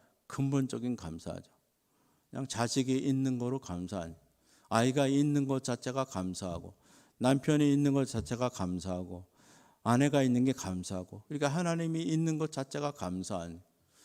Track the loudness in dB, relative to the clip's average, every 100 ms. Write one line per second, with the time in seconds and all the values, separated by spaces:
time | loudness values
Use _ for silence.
0 | _ _ -10 -4 0 2 0 -2 -4 -4
1 | -8 -10 -10 -10 -12 _ _ _ _ _
2 | _ _ _ -10 -6 -2 0 2 2 2
3 | 2 2 0 0 -2 -4 -4 -6 -4 -6
4 | -6 -12 _ _ _ _ 0 2 4 4
5 | 4 4 4 2 2 0 -2 -4 -2 -2
6 | -2 -2 -4 -4 -6 -6 -10 -18 _ -20
7 | _ 0 2 4 4 4 4 4 4 2
8 | 0 -2 -4 -2 -2 0 -2 -2 -4 -6
9 | -6 -12 -16 _ -20 -20 _ _ 2 4
10 | 6 4 4 4 2 0 -4 -6 -6 -8
11 | -10 -14 -10 -2 0 0 0 0 -2 -2
12 | 0 2 2 0 -2 -4 -6 -4 -4 -4
13 | -4 -4 -4 -6 -6 -12 -18 _ _ _